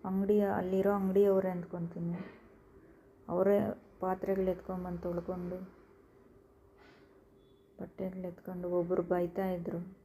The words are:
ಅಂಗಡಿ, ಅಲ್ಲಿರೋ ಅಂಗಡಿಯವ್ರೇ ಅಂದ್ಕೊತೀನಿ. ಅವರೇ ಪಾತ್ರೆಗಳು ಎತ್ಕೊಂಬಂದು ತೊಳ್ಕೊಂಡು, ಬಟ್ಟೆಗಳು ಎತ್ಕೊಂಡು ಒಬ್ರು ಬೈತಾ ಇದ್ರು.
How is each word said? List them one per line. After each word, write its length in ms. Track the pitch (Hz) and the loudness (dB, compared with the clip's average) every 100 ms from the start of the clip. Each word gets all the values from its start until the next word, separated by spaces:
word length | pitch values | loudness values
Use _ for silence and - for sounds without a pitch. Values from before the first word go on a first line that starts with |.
| 190 | 0
ಅಂಗಡಿ, 360 | 190 196 208 | 0 4 4
ಅಲ್ಲಿರೋ 500 | 202 202 180 190 190 | 4 0 0 2 2
ಅಂಗಡಿಯವ್ರೇ 580 | 202 190 190 202 190 185 | 2 2 6 6 6 2
ಅಂದ್ಕೊತೀನಿ. 640 | 180 175 175 170 175 170 175 190 - - - - - - - - - - | -4 -6 -6 -8 -6 -6 -6 -8 -16 -20 -20 -20 -20 -20 -20 -20 -20 -4
ಅವರೇ 300 | 175 190 202 208 208 - - | 2 4 4 2 -4 -14 -6
ಪಾತ್ರೆಗಳು 500 | 185 185 190 190 185 | -4 -2 -2 0 0
ಎತ್ಕೊಂಬಂದು 520 | 180 - 185 180 175 | -2 -6 -8 -6 -6
ತೊಳ್ಕೊಂಡು, 560 | 175 175 175 180 175 180 185 - - - - - - - _ _ - _ - - - - _ - _ _ _ - | -4 -4 -4 -8 -6 -8 -12 -18 -20 -20 -20 -20 -20 -20 _ _ -20 _ -20 -20 -20 -20 _ -20 _ _ _ -14
ಬಟ್ಟೆಗಳು 460 | 185 - 190 185 180 | -14 -8 -8 -6 -10
ಎತ್ಕೊಂಡು 420 | 175 - 180 180 | -10 -10 -8 0
ಒಬ್ರು 340 | 180 170 175 | 0 2 0
ಬೈತಾ 460 | 175 180 175 185 190 | 2 0 0 -2 -2
ಇದ್ರು. 480 | 180 170 170 180 - | -2 -4 -6 -8 -16